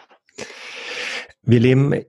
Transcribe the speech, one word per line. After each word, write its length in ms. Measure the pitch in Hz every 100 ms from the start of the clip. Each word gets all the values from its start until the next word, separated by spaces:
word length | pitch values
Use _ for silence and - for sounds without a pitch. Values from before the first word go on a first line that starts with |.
| _ _ _ - - - - - - - - - - _
Wir 180 | - 117
leben 360 | 123 131 139 92